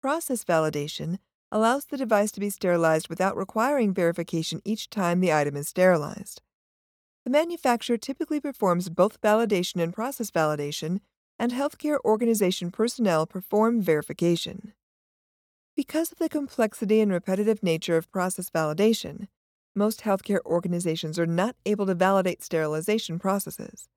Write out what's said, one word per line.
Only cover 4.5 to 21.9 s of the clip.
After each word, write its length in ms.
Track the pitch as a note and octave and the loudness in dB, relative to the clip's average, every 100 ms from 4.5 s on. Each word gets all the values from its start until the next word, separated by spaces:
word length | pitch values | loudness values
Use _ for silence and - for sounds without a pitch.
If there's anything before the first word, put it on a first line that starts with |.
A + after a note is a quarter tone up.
| E3 - | -6 -6
each 240 | A3 - | -6 -6
time 300 | - F3 F3 | -2 0 2
the 120 | F3+ | 4
item 240 | D#3 D3 C#3+ | 2 2 -4
is 120 | D3 | -6
sterilized. 760 | - F#3 E3+ D3 - - - _ _ _ _ _ _ _ _ | 4 4 4 0 -10 -16 -20 _ _ _ _ _ _ _ _
The 60 | - | 0
manufacturer 680 | C#4+ E4+ E4+ C4 A#3+ - A#3+ | 2 2 0 0 0 0 -4
typically 440 | - C#4 D#4 D4+ | -2 -8 -4 -4
performs 500 | C#4+ C4 G3 F3 F3+ | -4 -2 0 2 -2
both 320 | E3 G3 - | 2 2 2
validation 600 | G#3+ G#3+ A#3 G3 F3+ F3+ | 2 4 4 0 0 -2
and 120 | E3 | -2
process 360 | F3 A#3+ - A3 | -2 -8 -6 -4
validation, 680 | E3+ D#3 D3+ D3 D3+ D#3 F#3 _ _ _ _ | 0 0 0 -4 -6 -6 -6 _ _ _ _
and 120 | A#3+ | -4
healthcare 480 | B3 C#4+ - D4+ D4 | 0 -4 -2 -2 0
organization 680 | G3+ A3 A#3 A3 F#3 F#3 F3 | 2 2 2 2 2 0 -6
personnel 540 | - A3+ - A3 D#3+ | -2 -2 2 2 2
perform 560 | D#3 F#3 - G#3 A3+ A#3 | 0 -6 -2 2 2 2
verification. 920 | F3 D3+ D3 - F3 E3+ - - - _ _ _ _ _ _ _ _ _ _ - | 2 2 0 0 2 2 -2 -12 -18 _ _ _ _ _ _ _ _ _ _ -8
Because 360 | C4+ D4+ E4 | -4 -4 -4
of 60 | - | -4
the 100 | D#4+ | -4
complexity 720 | D4+ C#4 - A3 - G3+ G#3+ | -2 -6 -2 -2 -2 2 4
and 100 | G#3+ | 4
repetitive 520 | F3 F3+ F#3 G#3 G#3+ | 0 -2 0 0 0
nature 340 | F3+ D#3+ - E3 | 0 0 2 0
of 160 | - | 0
process 380 | F#3+ F3+ F3+ F3+ | -4 -2 -4 -4
validation, 760 | D#3+ D#3 D#3 G#3+ A3+ - D3 G3+ _ _ _ _ | -2 -2 2 2 2 -4 -12 -16 _ _ _ _
most 280 | G3 G#3 A3+ | -2 0 0
healthcare 380 | G#3+ G3 - G3+ | -2 -2 0 -2
organizations 760 | - E3+ E3+ F3 F3+ D#3+ D#3+ D#3+ | 0 -2 0 -2 -2 -4 -4 -2
are 80 | E3+ | 0
not 300 | E3+ G#3+ - | 0 -2 -2
able 220 | - G#3 | -4 0
to 80 | G3 | 0